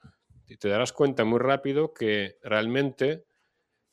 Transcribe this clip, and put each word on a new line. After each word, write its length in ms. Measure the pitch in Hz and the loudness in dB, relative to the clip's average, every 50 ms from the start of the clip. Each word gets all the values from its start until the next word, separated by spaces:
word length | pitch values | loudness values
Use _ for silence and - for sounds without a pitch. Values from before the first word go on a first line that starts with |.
| - - _ _ _ _ _ - - | -20 -20 _ _ _ _ _ -20 -20
te, 100 | - - | -20 -12
te 120 | - - 101 | -6 -2 0
darás 240 | 101 110 123 - | 0 0 0 -2
cuenta 320 | - - 147 139 127 120 113 | 0 2 2 2 2 2 2
muy 160 | 110 117 117 | 2 2 2
rápido 520 | 123 131 139 135 - 139 135 147 160 156 | 2 2 0 0 -2 -2 -2 0 -2 -2
que 460 | - - 117 107 104 104 98 95 - _ | -4 -2 -2 0 0 0 -2 -6 -10 _
realmente 800 | - 123 107 107 110 113 123 135 143 139 127 - 131 139 156 170 - _ _ _ _ _ _ _ _ _ _ _ _ _ | -4 -2 0 0 0 0 0 0 0 -2 -2 -2 -2 -2 -2 -4 -10 _ _ _ _ _ _ _ _ _ _ _ _ _